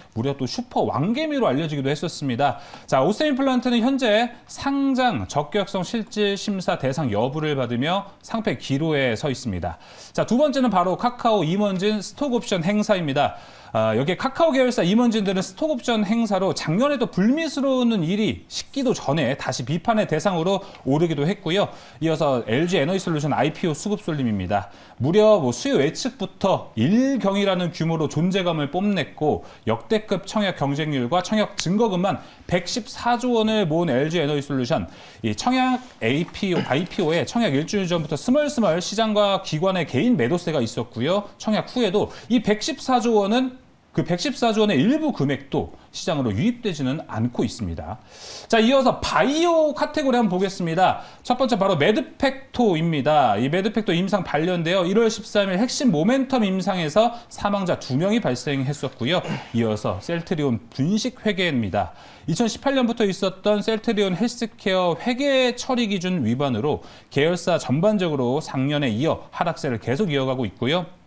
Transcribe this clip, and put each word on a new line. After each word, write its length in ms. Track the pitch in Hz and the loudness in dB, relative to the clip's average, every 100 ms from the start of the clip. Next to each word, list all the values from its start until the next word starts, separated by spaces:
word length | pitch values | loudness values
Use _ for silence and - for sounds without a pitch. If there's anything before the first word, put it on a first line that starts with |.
| - 110 | -12 -4
무려 220 | 135 139 | -2 -2
또 100 | 127 | -4
슈퍼 340 | - 247 - | -6 -4 -2
왕개미로 640 | 104 113 175 240 311 285 208 | 0 0 0 0 -2 0 0
알려지기도 420 | 139 165 147 135 | 0 -2 -2 -2
했었습니다. 720 | 147 175 - 139 117 139 - - - - | -2 -4 -6 -4 0 0 0 -10 -14 0
자, 160 | 139 | 2
오스템 240 | 151 214 302 | 2 2 0
임플란트는 520 | 254 269 254 254 240 | 2 2 2 2 2
현재 500 | 240 269 247 208 240 - - | 2 2 4 2 2 -4 -18
상장 800 | - 277 277 269 262 247 113 90 | -6 -2 0 2 2 2 0 -2
적격성 560 | 147 147 208 185 190 | -2 -2 -2 -2 -4
실질 520 | 175 233 202 208 202 196 | -4 -4 -4 0 0 0
심사 440 | - 196 175 175 | -4 -4 -2 0
대상 320 | 135 139 131 | 0 0 0
여부를 440 | 101 127 151 151 139 | 0 0 0 -2 0
받으며 520 | 120 120 151 196 - - | 0 0 0 -2 -4 -16
상패 340 | - 226 214 135 | -8 -4 -2 -4
기로에 580 | - 139 160 147 131 107 | -2 -2 0 2 2 0
서 140 | 147 | -2
있습니다. 480 | 123 117 90 85 82 - - - | -4 -4 -4 -6 -8 -18 -20 -8
자, 120 | - 151 | -4 0
두 100 | 233 | 2
번째는 320 | 294 262 247 | 2 2 2
바로 260 | 185 180 175 | 2 2 0
카카오 460 | 240 247 240 214 | -2 0 2 2
임원진 580 | 156 196 208 185 208 214 | 2 0 0 0 0 -2
스톡옵션 640 | 185 - 285 233 - 190 | -6 -6 -2 -2 -2 -2
행사입니다. 720 | 165 208 208 190 151 139 127 - - - - | 0 0 2 2 2 2 0 -2 -16 -20 -4
아, 240 | 113 110 110 | 0 2 2
여기에 220 | 143 175 | 0 0
카카오 320 | 262 - 330 | -2 2 2
계열사 320 | 262 254 240 | 4 2 2
임원진들은 640 | 180 220 240 220 196 190 | 2 4 4 2 0 -2
스톡옵션 600 | 185 - 311 262 - 220 | -4 -4 -2 -2 -2 0
행사로 520 | 190 233 220 190 190 139 | 0 0 0 0 0 -2
작년에도 500 | 160 180 285 277 226 | 0 2 2 0 -2
불미스러운 960 | - 214 302 320 277 269 254 240 220 | 2 2 2 0 -2 0 2 2 0
일이 420 | 156 208 202 90 - | 0 0 0 -2 -8
식기도 480 | - - 269 254 - | -12 -8 -4 -2 -2
전에 420 | - 156 123 147 | 0 0 0 -2
다시 260 | - 127 | -4 -6
비판의 440 | 123 165 - 220 185 | -4 -4 0 0 2
대상으로 540 | 156 202 175 170 190 - - 127 | 0 0 0 0 -2 -4 -8 0
오르기도 420 | 147 175 147 147 | 2 2 0 -2
했고요. 420 | 202 156 190 180 - - - | -2 -2 0 -2 -4 -18 -4
이어서 420 | 160 151 147 127 107 | -2 2 2 2 0
엘지 320 | 123 170 180 | 0 2 2
에너지솔루션 520 | 139 190 180 156 147 | 2 0 -2 -2 0
아이피오 440 | 110 147 - 175 147 | 0 0 0 -4 -2
수급 260 | 208 202 | -4 -4
쏠림입니다. 680 | - 151 123 101 90 101 - - - - | -4 -2 0 -2 0 -2 -2 -14 -16 -4
무려 400 | 127 208 214 208 | 2 6 6 6
뭐 140 | 127 | 4
수요 280 | 120 277 220 | -2 0 2
예측부터 880 | 147 - 262 - - - 196 160 - | 2 0 -6 -6 -10 -2 0 0 -2
일경이라는 1000 | 113 127 226 269 262 196 202 196 185 175 | 0 2 4 2 2 0 2 2 0 -2
규모로 380 | - 165 160 147 | -2 -2 0 -2
존재감을 640 | 151 180 190 175 160 147 | 0 0 0 0 -2 -2
뽐냈고 720 | 185 208 190 131 - 151 107 - - - | -2 0 -2 -4 -2 -2 -2 -4 -8 -2
역대급 580 | 113 - 214 - 190 - | -2 0 -2 0 -6 -2
청약 320 | 220 196 - | -2 0 0
경쟁률과 640 | 139 143 156 139 120 175 | -2 0 -2 -2 0 0
청약 340 | 180 214 202 - | 0 0 0 -2
증거금만 640 | 160 208 233 180 190 135 - - - | -2 2 2 0 -2 -2 -8 -16 -2
백십사조 840 | 180 180 240 214 - 240 240 247 | -2 -2 -8 -8 -6 -2 0 0
원을 340 | 226 220 220 175 | 2 2 2 2
모은 240 | 165 170 | 0 2
엘지 280 | 123 156 175 | 0 0 0
에너지솔루션, 680 | 143 147 139 135 123 147 87 - - - | 0 -2 -2 -2 0 -2 -4 -12 -20 -6
이 140 | 113 104 | -4 -2
청약 440 | 247 262 254 247 - - | 0 2 2 0 -6 -4
에이피오, 560 | - 143 170 - 196 156 127 | -2 0 -2 -4 -2 -2 0
아이피오에 600 | 135 185 - 156 165 120 | -2 -2 -2 0 0 0
청약 280 | 240 208 | 0 2
일주일 320 | 139 - 208 180 | 0 0 -2 0
전부터 280 | 175 147 147 | -2 -2 -4
스멀스멀 680 | - 285 294 285 196 170 | 2 2 2 2 2 2
시장과 600 | 170 202 220 208 202 190 | -2 -2 0 2 2 0
기관의 420 | - 151 190 180 160 | -2 -2 0 0 -2
개인 320 | 123 233 196 | 0 2 2
매도세가 420 | 117 170 - 151 | 2 0 0 -2
있었고요. 640 | 113 - 113 113 135 196 202 - | -2 -4 -8 -4 -2 -2 -4 -8
청약 380 | - 202 - 247 | -2 -2 -2 -2
후에도 360 | 208 196 120 - - | 0 0 -2 -6 -2
이 140 | 240 | 0
백십사조 720 | - 208 - 302 - 247 226 | 2 -2 -2 -6 0 0 4
원은, 460 | 214 196 240 262 - - _ _ | 2 2 0 0 -6 -20 _ _
그 120 | 170 | -4
백십사조 580 | 151 175 294 - 240 214 | -2 -2 -2 0 0 2
원의 160 | 214 147 | 2 4
일부 340 | 190 302 311 | 4 2 0
금액도 640 | - 143 135 - 143 - - - | -2 -2 -2 -4 -4 -4 -10 -18
시장으로 400 | - - 151 123 | -10 -4 -2 0
유입되지는 680 | 98 214 240 214 147 131 156 - | 0 0 0 -4 -4 -2 -4 -6
않고 360 | 110 120 - | -4 -2 -2
있습니다. 540 | 117 - 92 82 78 107 - - - - - | -4 -2 -6 -6 -8 -12 -16 -20 -18 -14 0
자, 120 | 226 | 2
이어서 400 | 226 269 240 - | 4 4 4 0
바이오 760 | - 151 220 311 349 320 302 | 0 2 2 2 2 2 2
카테고리 420 | - 302 302 269 240 | 0 -4 -2 0 2
한번 220 | 214 180 | 2 0
보겠습니다. 640 | 190 - 170 160 180 - - - | -2 -4 -2 2 2 2 -6 -10
첫 140 | - 240 | -2 0
번째 200 | 262 220 | 0 2
바로 180 | 196 165 | 2 2
매드팩토입니다. 1600 | 160 233 254 - 269 269 - - 226 160 170 151 139 151 123 104 | 2 0 -4 -2 -2 -2 -8 0 2 2 0 0 2 4 4 2
이 120 | 131 | 2
매드팩토 420 | 175 208 - - | 0 0 -2 0
임상 300 | 170 190 202 | 0 0 -2
반려인데요. 640 | - 147 170 180 160 190 175 | 0 -2 0 0 0 0 2
일월 240 | 208 226 | 2 2
십삼 400 | 220 - 214 196 | 0 -4 0 0
일 80 | 180 | 0
핵심 340 | 247 - 269 | -2 0 2
모멘텀 540 | 151 196 269 269 262 202 | 2 2 2 2 0 2
임상에서 720 | 190 180 185 156 208 240 240 - | 0 -2 -2 0 2 2 0 -16
사망자 500 | - 202 202 180 139 | -6 -2 -2 0 -2
두 180 | - 131 | -2 0
명이 220 | 190 226 | 2 2
발생했었고요. 1000 | 156 123 147 139 131 143 135 - 117 175 - 135 - | 0 -2 -2 -2 -2 -4 -6 -4 -2 -2 -2 -8 -4
이어서 460 | 117 113 104 117 95 | 0 0 0 -2 -4
셀트리온 580 | - 170 - 160 143 113 - | -4 -6 -4 -2 0 -2 -4
분식 560 | - 147 214 254 - 214 | -4 0 0 -2 -4 -2
회계입니다. 640 | 185 175 131 104 101 85 - - - - | 0 0 0 0 -2 -2 -6 -20 -12 -4
이천십팔 480 | 170 226 - 277 269 | 0 0 0 0 2
년부터 300 | 240 233 202 | 0 2 0
있었던 580 | 180 190 - 208 208 | 0 -2 -2 0 2
셀트리온 520 | 214 220 233 208 196 175 | 0 -2 0 0 0 0
헬스케어 800 | 233 - 226 - 196 185 180 165 | -2 -2 -8 -4 0 2 2 0
회계 540 | 240 254 285 262 247 247 | -2 0 2 2 2 0
처리 320 | - 247 220 | -2 0 0
기준 360 | 196 180 180 110 | 0 0 0 0
위반으로 580 | 123 143 110 143 107 - - - | 0 0 0 0 -2 -6 -20 -4
계열사 480 | 139 156 180 - 160 | 2 2 2 0 0
전반적으로 800 | - 139 208 208 175 143 120 139 | 2 2 4 2 2 0 0 0
상년에 500 | - 135 135 147 135 | -2 -2 0 0 0
이어 380 | 107 156 - - | 0 0 -2 -4
하락세를 480 | - 175 156 151 113 | -4 -2 -2 -4 -4
계속 320 | - 143 202 | -2 0 0
이어가고 340 | 139 131 131 107 | 0 0 -2 -4
있고요. 400 | - 120 175 165 - | -2 -2 -2 -4 -12